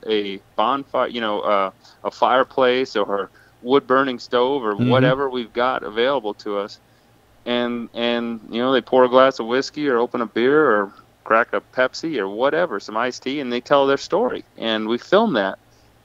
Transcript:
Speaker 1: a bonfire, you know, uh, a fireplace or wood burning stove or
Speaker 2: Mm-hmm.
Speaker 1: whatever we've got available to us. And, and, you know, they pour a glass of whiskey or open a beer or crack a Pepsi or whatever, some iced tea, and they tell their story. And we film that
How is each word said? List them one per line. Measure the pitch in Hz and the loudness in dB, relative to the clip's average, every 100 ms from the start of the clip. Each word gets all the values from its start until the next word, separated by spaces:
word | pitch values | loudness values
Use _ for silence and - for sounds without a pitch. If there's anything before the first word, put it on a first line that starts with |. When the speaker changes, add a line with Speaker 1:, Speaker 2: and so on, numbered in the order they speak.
| - | -4
Speaker 1:
a | 107 101 98 - - | -2 -2 -10 -10 -2
bonfire, | 113 139 139 131 120 | 0 -2 -4 -2 -2
you | 120 | -2
know, | 113 104 | -4 -2
uh, | 95 101 95 - - _ | 0 0 -2 -6 -20 _
a | 104 | -8
fireplace | - 110 127 127 - 127 127 131 107 | 0 2 2 0 2 2 2 -2 -2
or | 98 101 95 _ _ _ | -2 -4 -6 _ _ _
wood | 120 139 120 | 0 2 4
burning | 131 135 120 | 2 2 -4
stove | - 123 127 143 | -2 0 2 0
or | 110 | -2
Speaker 2:
Mm-hmm. | 104 123 | 0 2
Speaker 1:
whatever | 127 127 131 135 | 4 4 2 -2
we've | 127 110 | -4 -6
got | 117 123 131 | -2 -2 -2
available | - 107 123 139 107 | -4 -2 0 0 -4
to | - 107 101 | -8 -6 -4
us. | 104 - _ _ _ _ _ _ | -6 -10 _ _ _ _ _ _
And, | 120 120 120 120 117 | -6 -2 -2 -6 -8
and, | 113 120 120 117 113 - | -4 -2 -2 -4 -8 -8
you | 113 | -4
know, | 127 | 0
they | 131 | 0
pour | - 131 | 2 2
a | 127 | 6
glass | 127 131 - | 6 4 2
of | 113 | -2
whiskey | 127 131 151 147 | -2 -2 -4 -2
or | 117 | 0
open | 120 123 | 0 -4
a | 110 | -4
beer | 110 123 151 | 0 2 4
or | 143 107 101 - - _ | 4 2 0 -8 -20 _
crack | - 113 120 | 0 2 2
a | 104 | -4
Pepsi | - - 127 - 165 135 | -6 -2 -2 -2 -6 -4
or | 98 | -4
whatever, | 104 135 156 175 101 | 0 0 0 -2 -4
some | - 107 | -6 -4
iced | 127 - | -4 -6
tea, | 131 147 | -8 -6
and | 127 | -6
they | 120 | -4
tell | - 143 139 | 2 4 4
their | 139 | 0
story. | - 175 247 - - - | 0 -2 0 -4 -12 -8
And | 113 110 110 | -4 -2 -2
we | 120 | -4
film | - 190 226 | 2 2 4
that | 139 196 - _ _ _ _ | 2 0 -4 _ _ _ _